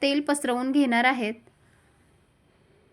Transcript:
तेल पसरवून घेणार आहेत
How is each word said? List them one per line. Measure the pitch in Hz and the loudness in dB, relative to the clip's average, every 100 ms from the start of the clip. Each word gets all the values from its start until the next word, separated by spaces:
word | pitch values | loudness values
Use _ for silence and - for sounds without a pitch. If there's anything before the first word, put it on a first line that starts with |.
तेल | 277 285 | -2 0
पसरवून | 294 285 254 247 262 | 0 -2 -2 -2 0
घेणार | 285 269 233 | 2 2 2
आहेत | 254 254 214 226 - _ _ _ _ _ _ _ _ _ _ _ _ _ _ | 2 0 -4 -8 -16 _ _ _ _ _ _ _ _ _ _ _ _ _ _